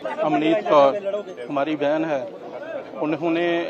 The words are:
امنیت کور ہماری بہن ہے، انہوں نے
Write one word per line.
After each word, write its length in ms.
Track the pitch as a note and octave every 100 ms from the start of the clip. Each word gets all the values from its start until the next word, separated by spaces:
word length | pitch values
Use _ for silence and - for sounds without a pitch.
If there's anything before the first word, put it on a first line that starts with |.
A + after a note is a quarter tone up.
امنیت 680 | G#2+ - D3+ D3+ D#3 E3 G#3
کور 240 | D3+ C#3 - G3 G3+ F#3+ F3+ A#2+
ہماری 260 | C#3+ C#3+ D3+
بہن 300 | C#3+ D#3 D#3+
ہے، 200 | C#3+ A#2 A2+ - - - - -
انہوں 380 | - D3+ D#3 E3+
نے 320 | E3 E3+ E3+ E3+